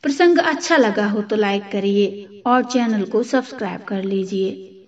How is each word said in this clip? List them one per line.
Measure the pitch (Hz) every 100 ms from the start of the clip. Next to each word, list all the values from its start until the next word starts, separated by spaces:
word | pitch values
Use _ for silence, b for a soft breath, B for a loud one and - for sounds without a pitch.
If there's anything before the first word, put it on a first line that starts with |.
प्रसंग | 285 277 349 339
अच्छा | 330 302 - 320
लगा | 226 202 202
हो | 208
तो | 208 214
लाइक | 202 202 202
करिए | 202 196 202 202 202 196 202 240
और | 247
चैनल | 247 254 233 214
को | 185 214
सब्सक्राइब | 240 262 247 262 202 180
कर | - 196
लीजिए। | 196 196 185 196 190 190 - 190